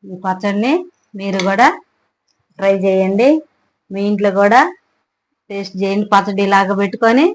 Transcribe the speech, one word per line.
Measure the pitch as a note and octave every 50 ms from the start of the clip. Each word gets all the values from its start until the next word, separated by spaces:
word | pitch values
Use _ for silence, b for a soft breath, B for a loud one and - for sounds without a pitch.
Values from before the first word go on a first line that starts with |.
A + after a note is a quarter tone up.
| -
ఈ | G3 F#3 F3+ -
పచ్చడిని | F#3 F#3 F#3 - G3+ G3 G#3 A3 B3+ D4 F4+ F4+ - _ _ _ _ - G3
మీరు | F#3+ G3 F#3+ F#3+ F3+ G3
కూడా | G3 F#3+ B3 D4 - F4+ _ _ _ _ _ _ _ _ _ _ _ _ _ _ _
ట్రై | - F#3+ G3 G3 G3 F#3+
చేయండి, | G3 F#3+ F#3+ F#3+ F#3+ G3 G3 A#3 C4+ D#4 D#4 D#4 _ _ _ _ _ _ _ _ _
మీ | F#3+ G3 G3+ G3+
ఇంట్లో | G#3 G3 G3+ G3+ F#3+ G3
కూడా | G3+ G3+ A3 B3 D4 F4 F4+ _ _ _ _ _ _ _ _ _ _ _ _ _ _ _
టేస్ట్ | G3+ G3 G3 F#3+ - F#3
చేయండి. | G3 G3 G3 G#3 G#3 G#3 G#3
పచ్చడి | G3 F#3+ G#3 G3 F#3+ G3+
ఇలాగ | G3 G3 G3 G3 F#3+ G3+ G3
పెట్టుకొని | G3+ F#3+ F#3+ A#3 A#3 A3+ A#3 B3+ D4+ F#4